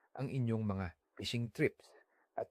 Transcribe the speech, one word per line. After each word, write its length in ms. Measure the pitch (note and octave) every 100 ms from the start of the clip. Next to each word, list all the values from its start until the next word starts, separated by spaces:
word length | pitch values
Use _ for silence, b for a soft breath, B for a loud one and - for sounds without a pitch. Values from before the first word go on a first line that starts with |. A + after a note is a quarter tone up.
| _ -
ang 120 | C3+
inyong 320 | C3 A#2+ A2+ G#2+
mga 320 | G2 F#2 - _
fishing 400 | - G2+ A#2+ A#2+
trips 320 | - C#3 - - b b b b
at 160 | - -